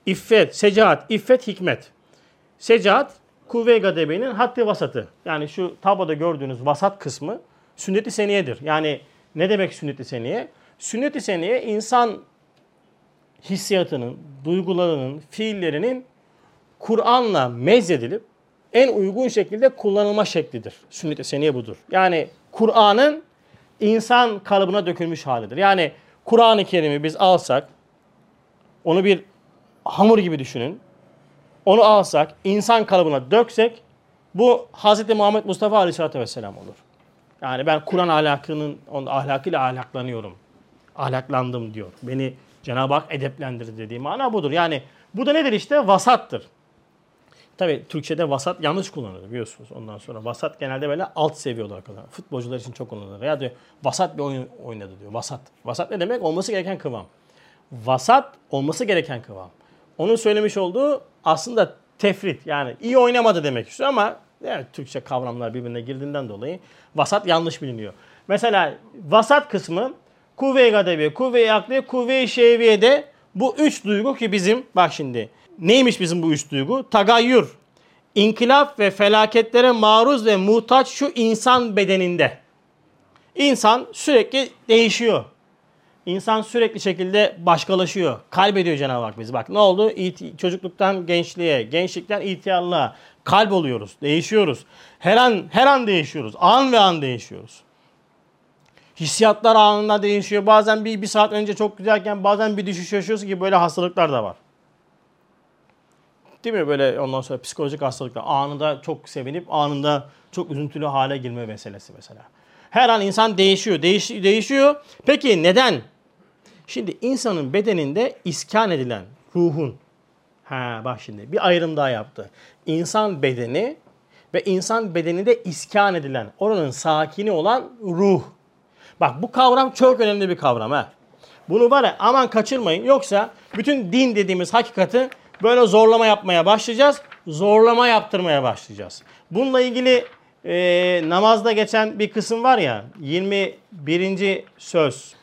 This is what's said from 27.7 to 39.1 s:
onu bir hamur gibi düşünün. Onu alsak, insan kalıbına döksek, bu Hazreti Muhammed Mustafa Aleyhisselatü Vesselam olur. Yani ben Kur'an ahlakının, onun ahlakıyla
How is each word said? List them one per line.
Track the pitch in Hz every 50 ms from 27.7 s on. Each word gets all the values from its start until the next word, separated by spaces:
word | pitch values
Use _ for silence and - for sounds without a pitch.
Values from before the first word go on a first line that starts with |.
| _ _ _ _ _ _ _ _ _ _ _ _ _ _ _ _ _ _ _ _ _ _ -
onu | 170 160 185 185
bir | 202 190 160 - _ _ _ _ _ _ _ _ _ _ _ -
hamur | - - - 196 220 226 214
gibi | 190 175 160 147
düşünün. | 131 - - 131 117 139 185 254 _ _ _ _ _ _ _ _ _ _ _ _ _ _ _ _ -
Onu | 180 190 226 214
alsak, | 214 214 202 185 - - 151 151 151 - _ -
insan | 196 196 208 196 214 233 226 214
kalıbına | 214 196 185 170 156 147 135 127 127
döksek, | 175 226 233 233 - - 220 240 233 - _ _ _ _ _ _ _ _ _ _ -
bu | 175 233 247 240 240 - -
Hazreti | - - - 208 214 208 220 196 220
Muhammed | 214 208 202 214 214 -
Mustafa | 202 185 - 214 208 214 214
Aleyhisselatü | 185 175 156 - 160 151 - 139
Vesselam | 117 110 - 123 107 98 95 -
olur. | 95 95 98 _ _ _ _ _ _ _ _ _ _ _ _ _
Yani | - 131 131 127 135
ben | 156 156 151 151
Kur'an | - 196 180 180 170
ahlakının, | 160 151 156 151 143 139 - - 156 151 151 147 143 - _ -
onun | - 139 135
ahlakıyla | 127